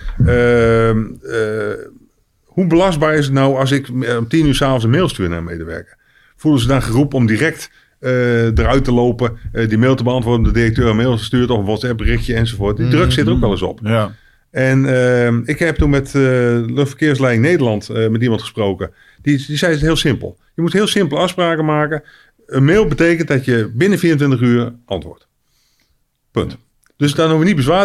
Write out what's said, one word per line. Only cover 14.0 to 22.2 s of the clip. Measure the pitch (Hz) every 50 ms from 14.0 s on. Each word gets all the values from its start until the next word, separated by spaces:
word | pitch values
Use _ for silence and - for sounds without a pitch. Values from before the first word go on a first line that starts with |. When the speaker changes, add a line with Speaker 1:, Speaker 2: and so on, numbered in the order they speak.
| 107 98 107 - _ _ _ _ _ _
Speaker 1:
En, | - - 131 131 135 135 135 139 127
ehm, | 127 123 123 123 123 120 120 117 117 120
ik | - 147 -
heb | 170 165 147
toen | - 160 143
met, | 143 139 139 120 -
eh, | 139 135 131 127 123 123 120 120 120 117
Luchtverkeersleiding | 117 123 139 143 139 - - 156 151 139 127 135 127 120 113 120
Nederland, | 165 180 165 131 113 107 104 - -
eh, | 117 113 113 110
met | 113 110
iemand | 123 120 110 101
gesproken. | - - - 113 104 98 92 90 98 - - _ _ _ _ _
Die, | - 147 147 135 139
die | - 151
zei | 147 185 175
het | 160 143
heel | 151 160 160
simpel. | 143 - 151 - - - 90 - _ _ _ _
Je | -
moet | 170 170 175
heel | 196 214
simpel | - - 208 190 139 147 147
afspraken | 180 175 175 185 175 170 165 156 156
maken. | 156 151 151 151 151 160 147 - - - _